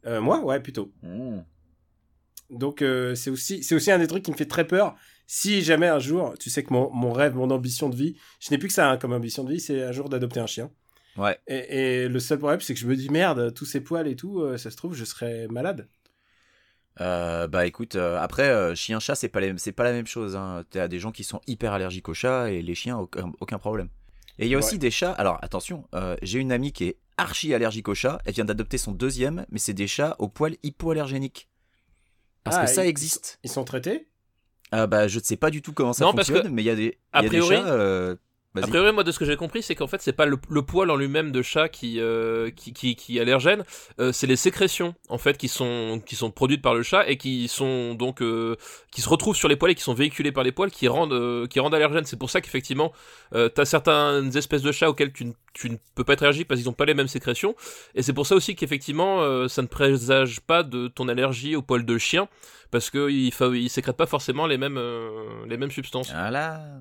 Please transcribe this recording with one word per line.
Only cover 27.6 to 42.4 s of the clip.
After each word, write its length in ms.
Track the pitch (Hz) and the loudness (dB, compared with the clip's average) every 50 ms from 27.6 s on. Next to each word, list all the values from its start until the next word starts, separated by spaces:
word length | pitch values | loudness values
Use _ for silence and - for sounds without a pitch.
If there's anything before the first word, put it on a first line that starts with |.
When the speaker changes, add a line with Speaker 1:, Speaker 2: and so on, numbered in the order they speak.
| 117 113 107 113 107 - | 2 0 -2 -4 -4 -4
Speaker 2:
aux 60 | 101 | -4
chats, 240 | - - 127 143 - - | 0 0 -2 -2 -2 -6
elle 100 | - 98 | -6 -2
vient 100 | - 110 | -2 0
d'adopter 320 | 104 104 107 113 - - - | -2 0 -2 -2 -4 -4 -4
son 120 | - - 101 | -4 -4 -6
deuxième, 540 | 87 123 135 135 127 123 139 156 180 - - | -2 -2 -2 0 0 -2 -2 -2 -4 -8 -8
mais 80 | - 110 | -6 -6
c'est 120 | - - 104 | -4 -4 -2
des 120 | 95 101 | -2 -2
chats 300 | 98 - - 147 156 165 - | -2 0 0 -2 -2 -2 -4
aux 100 | - 101 | -6 -6
poils 280 | - - 147 156 160 - - | -2 -2 -2 -2 -2 -4 -8
hypoallergéniques. 840 | 147 139 _ - 165 160 156 151 135 139 135 135 135 _ - - _ _ _ _ _ _ _ _ _ _ _ _ _ _ _ _ _ _ _ _ | -10 -8 _ -4 -2 -2 -2 -2 -4 -4 -4 -4 -6 _ -12 -20 _ _ _ _ _ _ _ _ _ _ _ _ _ _ _ _ _ _ _ _
Parce 140 | - 151 | 0 2
Speaker 1:
Ah, 80 | 180 165 | 2 2
Speaker 2:
que 60 | 131 | 2
ça 140 | 123 - 185 | 2 4 2
Speaker 1:
ils, 40 | 180 | 2
Speaker 2:
existe. 500 | 160 139 147 160 - - - - - _ _ | 2 0 -2 -4 -4 -6 -6 -12 -16 _ _
Speaker 1:
ils 60 | 123 | -8
sont 140 | - 139 127 | -6 -6 -6
traités ? 440 | 123 131 131 127 165 220 320 311 _ _ _ _ _ _ _ _ _ _ _ _ - - | -4 -6 -6 -4 -4 -4 -4 -6 _ _ _ _ _ _ _ _ _ _ _ _ -4 0
Speaker 2:
Euh, 120 | 110 113 | 0 2
bah, 220 | 104 107 107 107 104 | 4 4 4 4 4
je 100 | 95 113 | 2 -2
ne 60 | - | -2
sais 120 | - 110 | -2 -2
pas 140 | - - 156 | 2 0 0
du 120 | 156 151 147 | 0 0 -10
tout 100 | - 151 | -10 -2
comment 200 | - 143 123 120 | 0 0 0 2
ça 120 | - 151 | 4 4
Speaker 3:
Non, 80 | 175 165 | 4 6
parce 140 | 135 196 - | 4 2 4
Speaker 2:
fonctionne, 220 | 139 180 196 208 | 4 2 2 2
Speaker 3:
que, 40 | 139 | -2
Speaker 2:
mais 80 | 113 107 | 0 2
il 40 | |
y 40 | 113 | 2
a 60 | 113 | 2
des, 220 | 107 107 113 - _ _ _ - | 2 0 -2 -2 _ _ _ 4
Speaker 3:
a 80 | 147 | 4
Speaker 2:
il 40 | 107 | 4
y 20 | |
a 20 | 110 | 6
des 80 | 110 165 | 4 4
Speaker 3:
priori, 180 | 170 175 190 | 6 6 4
Speaker 2:
chats, 100 | - - 190 147 | 4 4 2 2
euh, 420 | 117 104 98 95 92 90 90 90 90 _ _ _ _ _ _ _ | 4 4 4 2 2 0 -2 -4 -6 _ _ _ _ _ _ _
vas-y. 100 | 95 95 | -4 -2
Speaker 3:
a 20 | 101 | 0
priori, 240 | 113 165 185 208 220 | 2 4 4 4 4
moi, 100 | 208 196 | 4 2
de 80 | 160 | 0
ce 80 | 151 - | 0 0
que 60 | - | 0
j'ai 100 | 143 147 | 0 0
compris, 280 | 143 170 160 - 233 220 | 0 -2 -4 -4 -6 -4
c'est 100 | - 175 | -4 -4
qu'en 140 | - 151 135 | -4 -2 -4
fait, 120 | - 196 | -4 -4
c'est 120 | - - 135 | -2 -2 2
pas 140 | - - | 4 4
le, 120 | 151 139 135 - - | 4 4 0 -2 0
le 140 | 151 147 139 | 0 0 0
poil 300 | 139 - 175 190 175 156 | 2 2 2 4 4 4
en 40 | |
lui-même 360 | 139 139 139 139 156 160 151 135 | 2 2 0 0 0 0 2 0
de 100 | 127 123 | 0 0
chat 260 | - - 156 156 160 | 2 2 2 2 2
qui, 300 | - - - 120 113 113 | -2 -6 -8 -4 -2 0
euh, 500 | 113 113 113 113 113 113 113 113 | 0 0 0 0 0 0 0 0